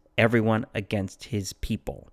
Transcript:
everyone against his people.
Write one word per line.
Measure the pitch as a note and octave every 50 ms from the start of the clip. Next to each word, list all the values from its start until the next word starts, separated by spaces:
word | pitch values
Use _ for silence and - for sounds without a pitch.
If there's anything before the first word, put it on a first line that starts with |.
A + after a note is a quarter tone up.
| _ _ _
everyone | - A2+ A2+ A#2+ A#2 G#2+ A2+ A2 A2 - - -
against | A2+ F#2+ - - G2+ F#2+ G2 - - -
his | - A#2 G#2 F#2+ - -
people. | _ - - A2 - - - - G1+ - -